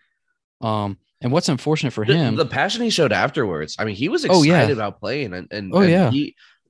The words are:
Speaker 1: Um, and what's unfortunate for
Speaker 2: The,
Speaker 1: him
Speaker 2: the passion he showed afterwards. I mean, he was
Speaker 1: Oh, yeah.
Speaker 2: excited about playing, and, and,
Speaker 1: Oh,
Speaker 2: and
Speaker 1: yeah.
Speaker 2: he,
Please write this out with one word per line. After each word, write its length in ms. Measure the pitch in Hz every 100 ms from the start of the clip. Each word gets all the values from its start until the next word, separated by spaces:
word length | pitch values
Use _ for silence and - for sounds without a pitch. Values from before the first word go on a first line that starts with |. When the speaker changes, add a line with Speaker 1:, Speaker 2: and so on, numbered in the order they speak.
| _ _ _ _ _ -
Speaker 1:
Um, 380 | 113 107 101 98 _ _
and 100 | 123
what's 180 | 156 -
unfortunate 440 | 131 147 151 139
for 120 | 110
Speaker 2:
The, 100 | 107 160
Speaker 1:
him 180 | 131
Speaker 2:
the 100 | 110
passion 380 | - 131 175 233
he 80 | 233
showed 220 | - 139
afterwards. 640 | 98 123 160 107 78 76 -
I 60 |
mean, 100 | 107
he 140 | 98 156
was 180 | 320 277
Speaker 1:
Oh, 140 | 185
yeah. 140 | 147 170
Speaker 2:
excited 160 | 113
about 260 | 117 104 -
playing, 340 | 104 143 117
and, 140 | 90 -
and, 200 | 104 95
Speaker 1:
Oh, 60 | 175
Speaker 2:
and 120 | 185
Speaker 1:
yeah. 200 | 175 151
Speaker 2:
he, 240 | 135 147 _ _ _